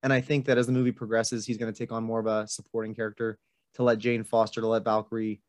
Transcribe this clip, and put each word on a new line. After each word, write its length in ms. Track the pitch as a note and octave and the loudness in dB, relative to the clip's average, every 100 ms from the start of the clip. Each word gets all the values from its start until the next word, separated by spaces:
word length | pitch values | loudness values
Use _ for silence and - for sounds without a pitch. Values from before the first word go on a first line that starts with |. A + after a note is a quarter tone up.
And 100 | C3+ | 0
I 80 | C3 | 2
think 240 | B2+ D3 B2+ | 2 0 2
that 120 | B2 | 2
as 80 | B2 | 4
the 60 | |
movie 220 | B2+ B2 | 2 2
progresses, 520 | - A2 A2+ A2 A#2+ G#2+ | 0 -2 0 0 -4 -4
he's 120 | A2 | -4
gonna 160 | A2+ | -4
take 180 | G#2 A#2 | -6 -6
on 120 | A2+ A2+ | -6 -4
more 140 | A2+ | -2
of 40 | A2 | 0
a 220 | G#2+ G#2+ | -2 -2
supporting 480 | - - A2+ A2 G#2+ | -10 -8 -6 -6 -6
character 420 | G#2+ G2+ A2+ G#2+ _ _ _ - | -8 -4 -6 -6 _ _ _ 0
to 80 | |
let 140 | B2 A2+ | 2 4
Jane 240 | A#2+ A#2 | 2 0
Foster, 380 | A2 A2+ G#2+ - | 0 2 2 0
to 60 | A2 | 0
let 180 | A2+ G#2 | 0 2
Valkyrie, 560 | A2 G#2+ A#2 A2 G#2 | 0 0 -6 -4 -6